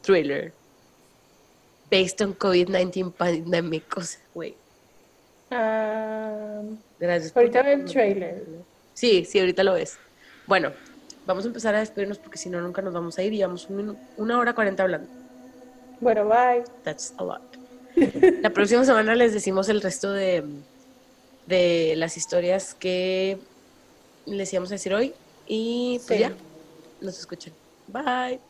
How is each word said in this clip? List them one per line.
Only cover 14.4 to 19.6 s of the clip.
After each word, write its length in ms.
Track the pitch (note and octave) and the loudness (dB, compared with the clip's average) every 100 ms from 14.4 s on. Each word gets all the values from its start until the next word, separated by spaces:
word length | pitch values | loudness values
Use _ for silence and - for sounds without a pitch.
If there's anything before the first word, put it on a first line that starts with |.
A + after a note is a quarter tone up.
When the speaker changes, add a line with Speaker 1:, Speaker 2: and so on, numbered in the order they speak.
| A#3 | 0
Speaker 1:
cuarenta 280 | A#3 G#3+ F#3+ | 2 0 2
hablando. 240 | F#3+ D#3+ C#3+ - - - - - - - - - | 0 0 -8 -20 -20 -20 -20 -20 -20 -20 -20 -2
Speaker 2:
Bueno, 240 | A#3+ G#3+ G#3 | 2 2 4
bye. 380 | A3+ B3 A#3+ A#3+ - | 4 6 2 -2 -10
Speaker 1:
That's 280 | - D3+ - - | -12 -10 -12 -10
a 60 | |
lot. 180 | F3+ - - - - - - - | -8 -10 -14 -20 -20 -20 -4 2
Speaker 2:
<laughs> 440 | C#4 C#4+ F#4 - | 2 6 6 6
Speaker 1:
La 80 | G#3+ | 0
próxima 340 | F#3 G3+ A#3+ | 2 4 6
semana 300 | C4 A#3 A3 | 6 6 4
les 200 | A#3 A#3+ | 4 4
decimos 340 | G#3+ G3 F#3+ | 2 -2 0